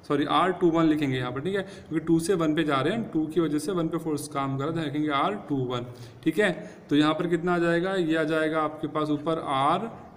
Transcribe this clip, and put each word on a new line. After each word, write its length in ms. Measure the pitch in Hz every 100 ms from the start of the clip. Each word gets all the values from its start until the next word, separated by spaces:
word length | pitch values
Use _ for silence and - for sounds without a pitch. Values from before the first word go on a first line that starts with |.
| -
सॉरी 160 | 147 151
आर 220 | 151 180
टू 180 | 180 175
वन 140 | 160
लिखेंगे 320 | 160 151 143 131
यहाँ 140 | 123
पर। 80 | 127
ठीक 160 | 160 196
है, 60 |
क्योंकि 420 | 190 - - 156 160
टू 120 | 165
से 140 | 165
वन 200 | 190 160
पे 100 | 156
जा 160 | 156 135
रहे 140 | 135
हैं, 160 | 226 214
टू 160 | 160 156
की 140 | 165
वजह 180 | 160 151
से 140 | 147
वन 160 | 185 160
पे 100 | 165
फोर्स 300 | 165 147 139
काम 280 | 139 139 135
कर 60 |
रहा 80 | 139
है, 60 | 165
तो 60 |
लिखेंगे 260 | 151 147 151 139
आर 180 | 165 202 -
टू 80 | 143
वन। 220 | 123 123 123 - - -
ठीक 140 | - 156
है, 140 | 208 165 - - -
तो 60 | 147
यहाँ 180 | 151
पर 120 | 156 170
कितना 280 | 170 175
आ 40 | 175
जाएगा, 360 | 170 170 180
ये 220 | 190 165 160
आ 80 |
जाएगा 380 | 156 160 156 160
आपके 260 | 151 151 151
पास 220 | 151 151
ऊपर 320 | 147 156 160 -
आर 440 | 135 139 175 226 - -